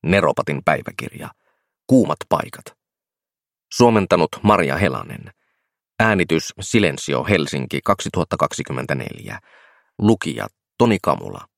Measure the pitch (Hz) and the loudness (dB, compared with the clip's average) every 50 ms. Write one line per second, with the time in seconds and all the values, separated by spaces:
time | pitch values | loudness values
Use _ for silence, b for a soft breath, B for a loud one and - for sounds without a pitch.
0 | - 78 90 101 85 73 67 - - - 73 69 - - 76 65 - - - - | 0 2 2 2 2 2 0 0 -4 -4 -6 -2 0 0 0 0 -2 -10 -12 -12
1 | - 71 - 73 73 - - _ _ _ _ _ _ _ _ _ _ - - 135 | -12 -12 -12 -14 -16 -16 -16 _ _ _ _ _ _ _ _ _ _ 4 4 4
2 | 214 - - - - _ - - - - - - - - _ _ _ _ _ _ | 4 2 -2 -6 -4 _ -4 -4 -4 -6 -10 -18 -20 -20 _ _ _ _ _ _
3 | _ _ _ _ _ _ _ _ _ _ _ _ _ _ - - 120 120 113 107 | _ _ _ _ _ _ _ _ _ _ _ _ _ _ 2 4 4 6 6 4
4 | 98 - 92 87 82 - - - - 104 104 107 85 69 67 82 101 85 65 55 | 2 2 2 2 2 0 -2 0 4 4 4 4 4 0 0 0 0 0 0 -4
5 | 50 - - - - - - _ _ _ _ _ _ _ _ _ _ _ _ _ | -8 -10 -14 -16 -16 -20 -20 _ _ _ _ _ _ _ _ _ _ _ _ _
6 | 113 113 107 95 87 - 85 80 - - - - 101 - - 113 101 82 69 - | 2 2 2 2 2 2 2 0 0 -4 -14 -14 -12 0 2 2 2 2 0 -2
7 | - - 71 64 67 98 104 87 76 71 - 71 65 - - 67 - - - - | -6 -4 -4 -4 0 0 0 0 0 -2 -4 -6 -6 -6 -6 -6 0 0 -2 0
8 | - - - 90 82 - - - 76 71 - - 69 - 69 64 65 - 71 67 | -2 -6 -4 -4 -2 -2 -2 -2 -2 -2 -2 -6 -8 -8 -8 -8 -4 -4 -4 -6
9 | - - - - - - - - b b b b b b b b b b b - | -6 -10 -12 -14 -16 -16 -16 -18 b b b b b b b b b b b 0
10 | 104 104 113 104 - - 71 55 50 50 _ _ _ _ _ _ 120 120 107 92 | 4 4 4 4 0 -8 -6 -6 -8 -10 _ _ _ _ _ _ 2 2 2 0
11 | - - 69 50 - 50 50 50 - _ _ | 0 -2 -2 -2 -4 -12 -14 -14 -18 _ _